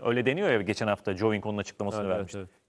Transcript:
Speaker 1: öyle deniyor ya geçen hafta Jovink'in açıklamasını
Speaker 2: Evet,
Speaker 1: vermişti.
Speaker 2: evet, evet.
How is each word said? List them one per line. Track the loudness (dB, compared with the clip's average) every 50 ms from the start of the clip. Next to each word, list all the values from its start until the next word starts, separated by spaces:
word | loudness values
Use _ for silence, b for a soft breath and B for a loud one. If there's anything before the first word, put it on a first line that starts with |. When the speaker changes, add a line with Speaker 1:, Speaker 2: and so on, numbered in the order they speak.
| 0
Speaker 1:
öyle | 0 2 2 4
deniyor | 2 2 2 2 2
ya | 2 2
geçen | 2 0 -2 0 2
hafta | 0 0 0 0 -2 -2
Jovink'in | 2 2 2 2 0 -2 -4 -4
açıklamasını | -4 -4 -6 -6 -6 -4 -4 -2 -2
Speaker 2:
Evet, | -2 0 -2
Speaker 1:
vermişti. | -2 -4 -6 -10
Speaker 2:
evet, | -12 -14 -14
evet. | _ _ _